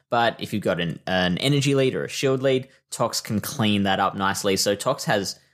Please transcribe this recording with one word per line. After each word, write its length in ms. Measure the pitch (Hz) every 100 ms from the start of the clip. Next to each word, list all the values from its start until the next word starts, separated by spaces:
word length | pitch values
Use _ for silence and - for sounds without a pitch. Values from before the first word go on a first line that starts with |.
| _
But 280 | 120 117 -
if 140 | -
you've 100 | 107
got 180 | 98 87
an, 200 | 85 - -
an 280 | 92 90 90
energy 360 | 139 143 139
lead 220 | 135 131 82
or 80 |
a 40 | 69
shield 340 | - 135 135
lead, 260 | 135 131 131 - _
Tox 280 | - 117 -
can 200 | - 104
clean 420 | - - 107 104
that 160 | 98 95
up 160 | 95
nicely. 420 | 98 95 95 101 98
So 200 | 104 101
Tox 280 | 123 147 -
has 300 | 107 92 - _